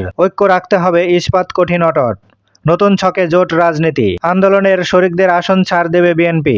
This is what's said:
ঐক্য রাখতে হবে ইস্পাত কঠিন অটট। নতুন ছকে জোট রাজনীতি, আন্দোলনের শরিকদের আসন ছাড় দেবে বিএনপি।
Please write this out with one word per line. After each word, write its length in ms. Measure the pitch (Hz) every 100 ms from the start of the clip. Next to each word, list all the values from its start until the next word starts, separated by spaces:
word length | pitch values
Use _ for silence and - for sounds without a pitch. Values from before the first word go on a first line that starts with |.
| 92 -
ঐক্য 240 | 185 - 202
রাখতে 300 | 180 - 190
হবে 240 | 180 170 180
ইস্পাত 380 | 175 - 185 180 -
কঠিন 260 | 175 175
অটট। 340 | 165 151 123 101 _ _ _ _ 147
নতুন 260 | 170 202 190
ছকে 260 | 185 180 175
জোট 220 | 175 175
রাজনীতি, 560 | 165 170 151 160 139 104 90
আন্দোলনের 560 | 165 185 190 196 190 185
শরিকদের 460 | 175 185 180 170 190
আসন 280 | 175 170 190
ছাড় 260 | 185 175 170
দেবে 220 | 175 175
বিএনপি। 440 | 165 170 165 147